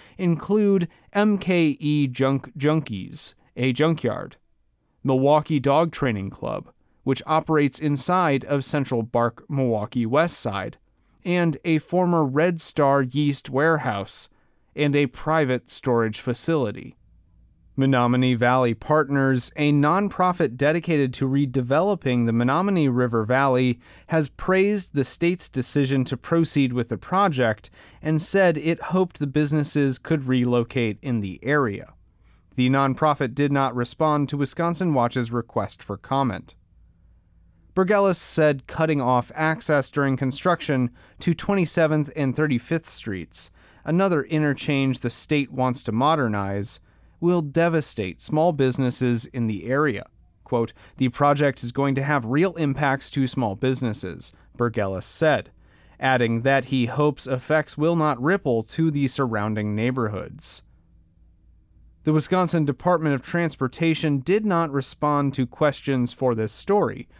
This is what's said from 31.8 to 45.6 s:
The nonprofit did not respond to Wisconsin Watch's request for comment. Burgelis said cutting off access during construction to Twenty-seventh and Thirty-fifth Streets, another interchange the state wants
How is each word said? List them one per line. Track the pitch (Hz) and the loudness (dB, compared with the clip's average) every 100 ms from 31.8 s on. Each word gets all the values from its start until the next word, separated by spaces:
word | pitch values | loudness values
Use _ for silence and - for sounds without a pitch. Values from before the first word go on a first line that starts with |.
| - - _ _ _ _ _ - | -12 -20 _ _ _ _ _ -2
The | 127 | 2
nonprofit | 139 139 123 156 143 131 139 | 2 2 2 0 0 -2 -2
did | 143 | 0
not | 139 135 123 | 0 0 -2
respond | 120 - 156 147 139 | -4 -2 0 0 -2
to | 143 | -2
Wisconsin | 139 - 170 170 180 | -4 -2 -2 -2 0
Watch's | 135 117 131 117 | 2 0 0 -4
request | 120 - 117 101 - | -4 -4 -4 -6 -8
for | - 98 | -10 -12
comment. | - 135 135 90 - - _ _ - _ _ _ _ _ _ _ _ | -4 0 0 -4 -10 -20 _ _ -20 _ _ _ _ _ _ _ _
Burgelis | - 185 208 196 175 | -2 2 4 4 2
said | - - 151 139 - | 0 2 2 2 -4
cutting | - 160 147 | -2 0 2
off | 123 123 - 151 | 2 0 0 -2
access | 156 156 - 147 - | -2 -2 0 0 0
during | 147 139 131 | 0 0 0
construction | 135 - 185 170 - 131 123 - - - | -2 -2 0 0 0 0 0 -4 -20 -4
to | - | -2
Twenty-seventh | 160 - 196 170 - 160 156 147 156 | -2 0 0 0 2 2 2 -2 -2
and | 135 123 | -2 0
Thirty-fifth | 151 120 - 160 - | 0 -2 -2 -6 -4
Streets, | - - 95 80 - - - - _ | -10 -8 -8 -8 -12 -12 -16 -20 _
another | - 170 196 160 | -2 0 2 0
interchange | - 151 151 135 - 139 135 123 | 0 0 0 -2 -2 0 0 -2
the | 123 | -4
state | - - 151 131 | -6 -2 -2 -2
wants | 135 | -2